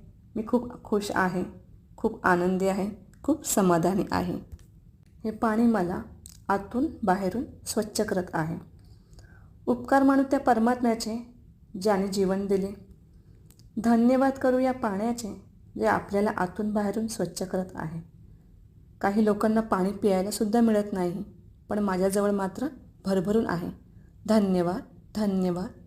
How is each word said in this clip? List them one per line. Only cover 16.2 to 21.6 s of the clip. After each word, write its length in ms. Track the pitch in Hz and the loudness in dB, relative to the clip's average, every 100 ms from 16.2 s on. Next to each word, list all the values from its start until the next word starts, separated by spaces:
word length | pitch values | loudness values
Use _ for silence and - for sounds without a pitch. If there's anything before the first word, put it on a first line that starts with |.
| 214 214 | 0 0
आतून 340 | 180 196 208 | -2 -2 -2
बाहेरून 360 | 208 208 220 226 | 0 -2 -2 -4
स्वच्छ 340 | - 175 - | -4 -6 -6
करत 240 | 190 185 185 - | -6 -4 -6 -6
आहे. 260 | 156 165 165 - - - - - - - - - | -8 -10 -14 -20 -20 -20 -20 -20 -20 -20 -20 -4
काही 240 | 196 202 208 | 0 2 2
लोकांना 360 | 208 220 220 | 2 2 2
पाणी 300 | 220 190 185 | 0 0 0
प्यायलासुद्धा 680 | 202 208 185 196 - 214 240 | 0 2 2 0 -2 0 4
मिळत 320 | 226 208 208 | 4 4 0
नाही, 300 | 196 175 196 - - - - | -2 -2 -4 -8 -14 -20 -18